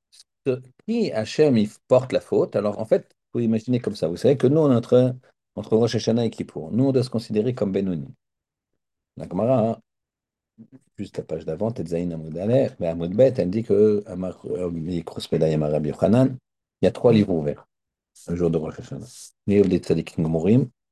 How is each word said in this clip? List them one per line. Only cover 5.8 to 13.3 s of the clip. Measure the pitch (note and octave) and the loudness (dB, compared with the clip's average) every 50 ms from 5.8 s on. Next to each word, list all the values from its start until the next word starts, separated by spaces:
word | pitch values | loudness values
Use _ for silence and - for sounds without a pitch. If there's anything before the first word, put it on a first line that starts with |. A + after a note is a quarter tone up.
| A#2 A#2 - | 2 2 0
Hashanah | A2 - A2+ A2+ A#2 A#2 | -2 0 0 0 0 0
et | A2 | -2
Kippour. | - - F2 - - - D#2 D#2+ F#2 | -4 -6 -12 -10 -10 -12 -10 -6 -2
Nous, | A#2 C3+ C#3 | 0 0 2
on | |
doit | B2+ B2+ B2 | 2 0 0
se | - | 0
considérer | - - - - A2+ G#2+ G#2+ B2+ B2 | -4 -8 -6 -4 -2 -2 0 0 -2
comme | - G#2 G2 | -2 -2 -2
Benoni. | F#2+ G2 G2 F#2+ F2+ D#2 C#2 - - _ _ _ _ _ _ _ _ _ _ _ _ _ _ _ _ _ _ _ - E2 | 0 -2 -2 -2 -4 -6 -8 -12 -16 _ _ _ _ _ _ _ _ _ _ _ _ _ _ _ _ _ _ _ -16 -16
La | E2 - | -14 -8
Gemara, | - - A2 A#2+ C3 A#2+ G#2+ A#2 | -4 -2 0 2 2 2 2 0
hein, | A2 - _ _ _ _ _ _ _ _ _ _ _ _ _ _ _ _ A3+ _ - C4 _ _ _ - | -2 -6 _ _ _ _ _ _ _ _ _ _ _ _ _ _ _ _ -20 _ -20 -20 _ _ _ -12
juste | G2+ - - - | -12 -10 -10 -12
la | - | -8
page | - D#2+ D#2+ E2 | -8 -8 -8 -6
d'avant, | E2 D#2+ D#2+ G#2 A#2+ | -8 -6 -4 -4 -4
Tetzaïn | B2 - E2 E2 E2+ E2 F2+ F2 | -4 -6 -8 -6 -4 -4 -4 -4
Amoud | E2 D#2+ D#2+ D#2+ D#2 E2+ | -6 -8 -10 -10 -10 -6
Aleph, | F#2+ A2 A#2+ C3+ B2+ - - - | -2 0 2 2 2 0 -4 -4
mais | F#2 E2 | -4 -4
Amoud | E2 E2+ E2+ F2 F#2 | -4 -4 -4 -4 2
Bet, | A2 C3 C3+ | 4 4 4